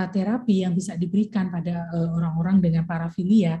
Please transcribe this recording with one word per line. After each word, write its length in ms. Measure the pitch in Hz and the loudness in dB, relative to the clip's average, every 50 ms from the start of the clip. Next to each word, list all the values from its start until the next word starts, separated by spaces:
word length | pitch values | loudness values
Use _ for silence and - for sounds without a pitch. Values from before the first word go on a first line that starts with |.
| 185 180 190 | -2 0 -2
terapi 480 | 196 185 202 233 254 247 226 196 190 | -2 0 0 -2 -2 0 2 2 2
yang 160 | 185 185 170 | 2 0 0
bisa 160 | 185 185 202 175 | -2 -2 -4 -4
diberikan 560 | 170 180 175 190 208 214 208 - 202 185 180 | -4 -4 0 0 0 0 0 -2 -4 -2 -2
pada, 400 | 175 170 165 175 175 170 170 170 | -4 -6 -4 -4 -4 -6 -6 -4
eh, 200 | 170 170 165 170 165 | -4 -2 -2 0 0
orang-orang 480 | 170 170 165 160 165 165 185 196 190 | -2 -2 -2 -2 -2 0 4 4 4
dengan 240 | 175 170 165 165 165 | 4 4 2 2 0
parafilia. 720 | - 170 165 165 165 - - 180 185 214 220 185 160 160 165 | 0 -2 -4 -4 -4 -4 -4 0 4 4 4 4 4 0 -4